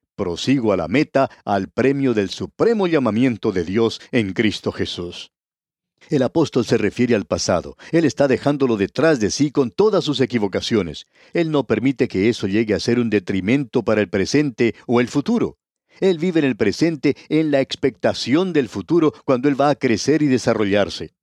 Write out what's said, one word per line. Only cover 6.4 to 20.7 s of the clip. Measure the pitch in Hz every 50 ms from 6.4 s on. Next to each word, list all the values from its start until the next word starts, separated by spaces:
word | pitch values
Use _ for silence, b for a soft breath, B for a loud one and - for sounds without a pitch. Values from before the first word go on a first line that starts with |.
| 151 - - 131 110
se | - 127
refiere | 110 104 98 - - 120 120 120
al | 104 90
pasado. | - 98 87 - - 95 85 - 71 - B B B
Él | B 165 165
está | 135 - - 139 139
dejándolo | 127 104 - 139 147 139 135 127 113
detrás | 101 98 90 - - 143 165 156 123
de | 107 92
sí | - - 139 151
con | - 147 135 117
todas | - - 196 220 196 180 143
sus | 151 143 127
equivocaciones. | 131 113 123 117 104 98 87 98 - - 117 107 92 82 71 - - b b b b b b
Él | 170 170 160
no | 151 143 120
permite | - 117 107 117 139 131 - 127 107
que | - 95 98 117
eso | 117 - -
llegue | 95 95 110 117 104 101
a | 85
ser | - - 117 123
un | 120 113
detrimento | 101 104 90 - 101 95 90 98 127 143 143 113 - 131 101
para | - 110 107 104
el | 87
presente | - 98 92 - - 143 151 143 113 - 120 113 - B B
o | B 117 120
el | 123 117
futuro. | - 147 - - 240 226 131 76 - _ _ _ _ _ _ b b b
Él | b 190 185 151
vive | 160 185 160 165
en | 147
el | 135 120
presente | 98 117 101 90 - 151 170 165 135 - 147 127 B B B
en | 151 156 160 151
la | 143 135 131
expectación | - - - - 135 117 _ - 113 95 - - 113 127 165 190 185 165
del | 151 127 104
futuro | - 104 90 - 156 175 160 147 B B B
cuando | - 135 123 123 143
él | 139 123
va | 139 147
a | 139
crecer | - - 127 113 98 - 135 151 156
y | 151
desarrollarse. | 143 127 120 - 127 113 107 107 98